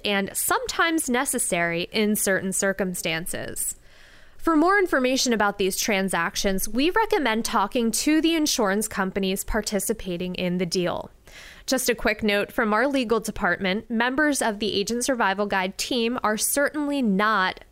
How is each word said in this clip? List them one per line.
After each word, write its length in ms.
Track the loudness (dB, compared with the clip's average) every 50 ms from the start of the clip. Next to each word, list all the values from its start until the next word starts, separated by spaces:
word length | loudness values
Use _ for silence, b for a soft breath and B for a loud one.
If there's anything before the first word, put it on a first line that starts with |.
| -2
and 240 | 0 0 0 0 -2 -4
sometimes 760 | -4 -2 0 0 -2 -2 -4 0 0 2 2 2 0 0 0
necessary 800 | 0 0 0 0 -2 -2 -2 0 0 0 0 0 0 -2 -4 -2
in 240 | 0 0 2 2 2
certain 380 | 0 2 0 0 0 0 -2 -2
circumstances. 1200 | 0 0 0 0 0 -2 -4 -4 -4 -4 -4 -4 -4 -4 -6 -6 -6 -8 -8 -6 -6 -6 -6 -6 -10 B B B B B B B B B B B
For 180 | B 0 2 4
more 240 | 4 6 6 6 4
information 540 | 4 4 2 2 2 2 2 2 2 2 2
about 240 | 2 2 0 0
these 200 | 0 0 -2 0
transactions, 920 | -2 -2 0 0 0 0 0 0 0 -2 -2 -2 -2 0 0 0 0 -2 -2
we 200 | 0 2 2 2
recommend 540 | 2 2 2 2 2 2 2 2 2 0 0
talking 480 | 0 0 0 0 2 0 0 0 0
to 300 | 0 0 2 2 2 4
the 120 | 4 2 2
insurance 540 | 2 0 0 0 2 2 2 2 0 -2
companies 560 | -4 -2 -2 -2 -2 -2 -2 -2 -2 -2 -2 -2
participating 920 | -2 -2 -2 -2 -2 -2 -2 -2 -2 -4 -4 -4 -6 -6 -4 -4 -4 -4
in 220 | -2 -2 0 0
the 80 | 0 -2
deal. 460 | 0 0 -2 0 -2 -2 -4 -8 -12 -16 -20 -20 B B B B B B B B
Just 220 | -2 -2 0 2 0
a 60 | 0
quick 280 | 0 0 0 0 0 0
note 280 | 2 2 2 0 -2
from 220 | -2 -2 0 2 2
our 140 | 2 2
legal 320 | 2 2 0 0 0 0 -2
department, 720 | -2 -4 -6 -2 0 0 0 0 0 -2 -2 -2 -4 -4
members 520 | -2 0 0 0 2 2 2 2 2 0
of 160 | 0 -2 -2
the 160 | -2 -2 -2 0
Agent 320 | 0 -2 -2 -2 -2 0
Survival 400 | 0 0 2 2 0 2 0 -2
Guide 320 | 0 0 -2 -2 -2 -4
team 420 | -6 -4 -2 -2 0 0 0 -2 -2 -2
are 120 | -2 0
certainly 680 | 0 -2 0 0 2 0 0 0 -2 -2 -2 0 0 2
not 600 | 2 4 4 4 2 2 2 2 0 -2 -6 -12 -18